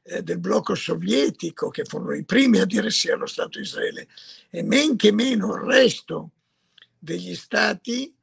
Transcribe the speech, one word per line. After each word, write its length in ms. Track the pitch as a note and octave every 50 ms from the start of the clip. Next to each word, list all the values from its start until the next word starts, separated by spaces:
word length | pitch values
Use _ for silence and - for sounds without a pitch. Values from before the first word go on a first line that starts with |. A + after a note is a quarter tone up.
| _
eh, 200 | - - - -
del 160 | - - -
blocco 340 | F3 F#3 G#3+ G#3+ - - G3
sovietico, 920 | - - - E3+ E3 F3 F#3+ A3+ C4+ C#4+ - - - F3+ E3 - - D3+ C#3+
che 160 | - - -
furono 280 | - - - - - C#3+
i 120 | D3 D#3
primi 340 | - - B3+ C4+ B3+ A3 F#3+
a 60 | F#3+
dire 240 | F#3 G#3 G#3 G3 A3+
sì 220 | - - - E3+
allo 160 | D#3 - - -
Stato 320 | - - - - - -
di 40 | -
Israele, 440 | - - - - - - - - - _ - - - - - _ _
e 140 | - E3+ F#3+
men 320 | G#3+ A3+ C#4 D4+ D#4 C4
che 160 | G3 - G#3
meno 420 | G#3 G#3+ A#3+ C4 B3 G#3+ F#3 G#3+ -
il 60 | -
resto 680 | - - C4 C4 C4 G#3+ - - - - D#3+ - E3 E3 - _ _ _ _ _ _ _ _ _ - _ _ _
degli 380 | F3+ D#3 E3 F3+ F3+ F3+ F3
stati 800 | - - - G#3+ G#3 - G#3+ - - - - A#3 B3+ C4+ E4 _ _